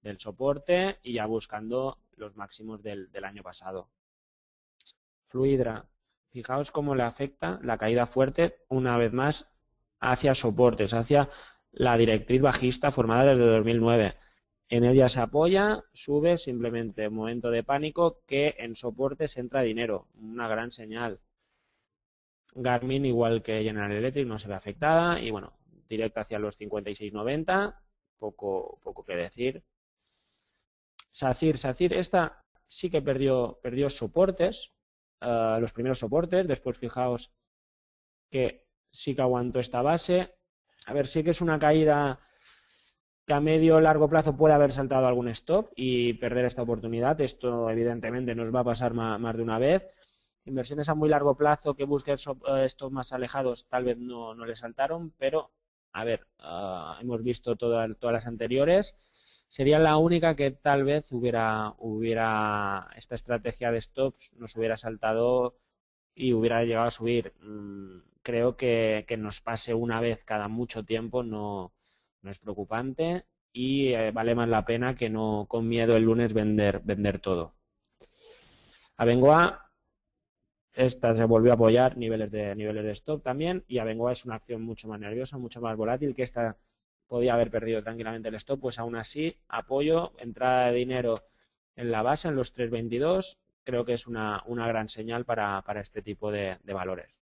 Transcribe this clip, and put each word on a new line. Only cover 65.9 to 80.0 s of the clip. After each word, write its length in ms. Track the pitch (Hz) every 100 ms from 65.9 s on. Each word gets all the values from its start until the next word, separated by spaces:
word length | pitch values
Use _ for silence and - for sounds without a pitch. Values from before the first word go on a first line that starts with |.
| _ _
y 180 | - 131
hubiera 320 | 113 113 117
llegado 240 | 117 113 117
a 20 |
subir. 420 | - 113 120 104 _
Mm, 580 | 101 107 101 101 95 92 _ _
creo 340 | - 117 120 123
que, 480 | 127 117 110 110 107
que 100 | 113
nos 240 | 107 104
pase 320 | - 113 -
una 280 | 113 117 113
vez 240 | 117 113
cada 220 | - 107 104
mucho 380 | 113 120 117
tiempo 380 | 101 110 113 123
no, 500 | 120 107 104 101 90 _ _ _ _ _
no 80 | 95
es 80 | 98
preocupante 840 | 107 98 98 113 131 131 160 180 - _ _
y, 380 | 120 131 139 135
eh, 160 | 117 110
vale 220 | 113 113
más 140 | 117 117
la 160 | 113
pena 300 | 104 117 123
que 140 | 127 113
no 380 | 110 110 107 104
con 180 | 117 113
miedo 300 | 117 113 113
el 80 |
lunes 280 | 113 113 117
vender, 480 | 110 107 107 101 95
vender 340 | - 101 101 95
todo. 360 | 98 90 82 _ _ _ _ _ - _ - - _ _ _ - _ -
Abengoa, 720 | 117 120 135 156 170 - - _ _ _